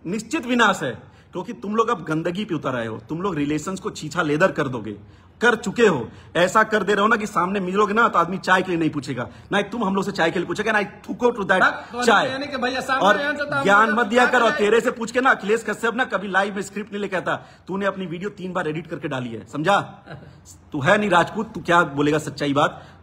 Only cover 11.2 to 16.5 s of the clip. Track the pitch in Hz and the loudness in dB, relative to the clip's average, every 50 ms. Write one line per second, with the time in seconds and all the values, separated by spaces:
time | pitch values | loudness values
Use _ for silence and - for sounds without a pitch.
11.2 | 247 240 240 220 196 165 190 185 233 - - - - - 220 240 247 240 208 190 | 0 0 0 0 0 2 4 4 4 2 2 -2 -12 -10 -6 2 4 6 6 6
12.2 | 156 262 262 269 285 285 277 254 233 254 269 262 - - 262 269 - - 311 294 | 4 2 -2 -6 -6 -6 -4 -4 -4 -2 -2 -4 -2 -2 0 2 4 4 4 4
13.2 | 285 294 294 294 294 285 302 277 277 196 202 208 220 220 214 233 240 202 233 247 | 0 -2 -2 -4 -4 -4 -2 0 4 4 6 6 6 4 2 0 0 2 4 4
14.2 | 247 247 254 247 233 220 202 - 208 208 220 233 220 247 - - 226 226 - 254 | 4 4 4 4 4 2 2 2 2 4 4 4 2 0 -4 -4 -8 -4 -2 2
15.2 | 262 262 220 - - 196 220 220 - 226 202 - - 233 220 247 254 247 214 190 | 4 4 2 2 2 0 0 0 0 -6 -6 -2 -2 -2 0 -2 -4 -2 -2 -4
16.2 | 190 202 185 190 202 214 | -4 0 0 0 0 0